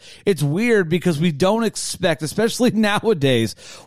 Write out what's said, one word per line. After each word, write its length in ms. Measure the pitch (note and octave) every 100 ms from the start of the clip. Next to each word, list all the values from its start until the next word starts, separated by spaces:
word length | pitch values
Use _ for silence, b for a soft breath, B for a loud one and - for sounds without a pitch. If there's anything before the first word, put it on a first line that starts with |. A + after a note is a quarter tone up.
| B B -
It's 160 | D#3+
weird 480 | C#3+ E3 A#3+ G#3+ E3+
because 300 | F3 F3+ D3
we 120 | F3+
don't 320 | C#3 F#3 A3+
expect, 600 | A3 - - - F3+ D#3
especially 480 | D#3 - A3+ - B3
<laughs> 20 |
nowadays, 840 | G#3+ G#3 G#3 A3 F#3 C3+ A#2+ A2+ B B B